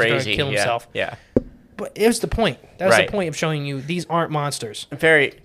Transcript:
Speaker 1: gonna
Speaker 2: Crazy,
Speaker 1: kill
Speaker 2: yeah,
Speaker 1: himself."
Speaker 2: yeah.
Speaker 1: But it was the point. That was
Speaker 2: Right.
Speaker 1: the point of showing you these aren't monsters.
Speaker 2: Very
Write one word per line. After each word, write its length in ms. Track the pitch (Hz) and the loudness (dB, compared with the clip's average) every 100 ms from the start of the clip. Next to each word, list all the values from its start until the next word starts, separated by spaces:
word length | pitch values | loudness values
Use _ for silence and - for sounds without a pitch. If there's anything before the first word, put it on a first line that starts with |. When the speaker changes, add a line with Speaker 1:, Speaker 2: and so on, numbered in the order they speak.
| - | 2
Speaker 1:
gonna 60 | 135 | 2
Speaker 2:
Crazy, 200 | 107 101 | 0 -2
Speaker 1:
kill 120 | 139 | 0
Speaker 2:
yeah, 100 | 104 | 0
Speaker 1:
himself." 300 | 110 117 - | 0 -2 -6
Speaker 2:
yeah. 220 | 110 87 - _ - - - _ - | -6 -6 -8 _ -6 -6 -10 _ -14
Speaker 1:
But 160 | - - | -12 0
it 120 | 220 | 2
was 120 | 233 | 2
the 80 | 180 | -2
point. 300 | 220 202 120 - - | 0 -2 -2 -10 -4
That 100 | 185 | 4
was 80 | 202 | 4
Speaker 2:
Right. 120 | 190 | 4
Speaker 1:
the 40 | |
point 180 | 202 170 | 0 -4
of 80 | 147 | -2
showing 280 | 160 151 143 | -2 -2 -4
you 140 | 139 | -8
these 240 | 139 175 - | -6 -6 -2
aren't 240 | 170 160 | -2 0
monsters. 560 | 151 143 - 110 104 - | -2 -4 -6 -8 -12 -12
Speaker 2:
Very 420 | 143 160 156 135 - | 0 4 6 4 -2